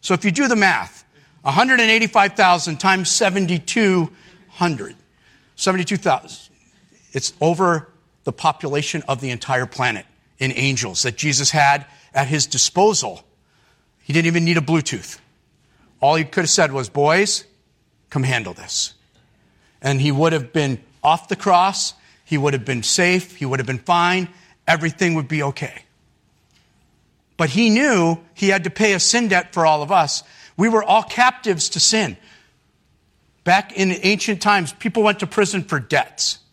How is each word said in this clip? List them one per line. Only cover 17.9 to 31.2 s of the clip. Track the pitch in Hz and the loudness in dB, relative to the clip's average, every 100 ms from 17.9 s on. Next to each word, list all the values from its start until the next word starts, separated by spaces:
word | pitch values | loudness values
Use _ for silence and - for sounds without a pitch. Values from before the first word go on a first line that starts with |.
| _ _ | _ _
come | 147 | -4
handle | 131 127 98 | -2 -2 -4
this." | 87 - - - - _ _ _ _ _ _ _ _ | -14 -10 -8 -8 -10 _ _ _ _ _ _ _ _
And | 135 139 | -4 0
he | 143 | 0
would | 139 165 | 2 2
have | 160 123 | 0 -2
been | 156 143 123 _ _ | -2 -2 -4 _ _
off | 151 165 - | 0 0 -2
the | 190 | -6
cross. | 202 175 190 190 - - _ _ _ | 2 4 2 0 -8 -10 _ _ _
He | 156 | -2
would | 143 | 0
have | 139 113 | -2 -4
been | 127 | -6
safe. | 107 - 180 180 180 - | -4 0 2 0 -4 -10
He | 139 | -6
would | 131 | -4
have | 123 | -4
been | 127 | -6
fine. | - 170 175 185 175 - _ _ - | 0 2 2 0 -4 -10 _ _ -2
Everything | 165 165 - 180 | 0 0 -2 -2
would | 165 135 | -2 -4
be | 160 | -4
okay. | 143 139 135 - _ _ _ _ _ _ _ _ _ _ _ _ _ _ _ _ | -4 -4 -10 -12 _ _ _ _ _ _ _ _ _ _ _ _ _ _ _ _
But | 160 | -2
he | 139 233 | 2 4
knew | 214 285 220 165 165 - | 4 4 2 2 0 -6
he | - 196 | -4 0
had | 190 | 0
to | 175 | -2
pay | - 214 | 0 2
a | 190 | 2
sin | - 233 233 | 2 0 2
debt | 185 175 | 0 0
for | - | 0
all | 160 151 | 2 2
of | 147 | 2
us. | 190 147 - - - - - | 0 0 -4 -10 -20 -20 -2
We | 214 | 2
were | 226 | 2
all | 196 202 | 4 2
captives | - - | 0 0